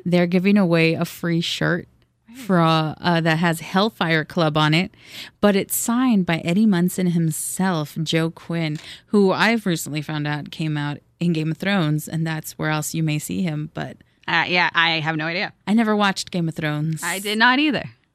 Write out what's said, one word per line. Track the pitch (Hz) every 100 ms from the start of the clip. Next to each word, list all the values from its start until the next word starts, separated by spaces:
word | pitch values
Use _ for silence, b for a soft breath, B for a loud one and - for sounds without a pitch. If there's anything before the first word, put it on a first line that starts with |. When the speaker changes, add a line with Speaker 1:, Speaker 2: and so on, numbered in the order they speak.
Speaker 1:
they're | 180 175 180
giving | 180 196 208
away | 180 165 160
a | 165 170
free | - 170 170
shirt | - - 156 175 - _ _ _ _
Speaker 2:
Right. | 247
Speaker 1:
for, | 220 180
uh, | 165 160 156 - 175 165
that | 165 160
has | 175 160
Hellfire | - 190 220 - 170 160
Club | 151 180 156 151
on | 151
it, | 160 190 _ B B B B
but | 208 196
it's | - -
signed | - 233 262 208 175
by | 165
Eddie | 170 185 220
Munson | 175 180 - 185
himself, | 170 165 - - - 190 165 147 165
Joe | 151 165 165
Quinn, | - - 170 156 151 B B B
who | 208 190
I've | 143 202 233 196
recently | 160 143 151
found | 147 151 147
out | 147 -
came | - 156 147
out | 147 147 _ -
in | 170
Game | 156 156
of | 151
Thrones, | 190 202 151 151 -
and | 160 160
that's | 156 - -
where | 156
else | 151 -
you | 160
may | 156 151
see | - 180
him, | 180 151 151
but | 156 135 - _ _ -
Speaker 2:
Uh, | 170 156
yeah, | 180 165
I | 170 165 160
have | 156 160
no | 160
idea. | 175 208 _ -
Speaker 1:
I |
never | 220 214 208
watched | 202 - -
Game | 180 165
of |
Thrones. | 160 156 151 160 156
Speaker 2:
I | 170 190
did | 202 214
not | 240 262
either. | 302 202 - _ _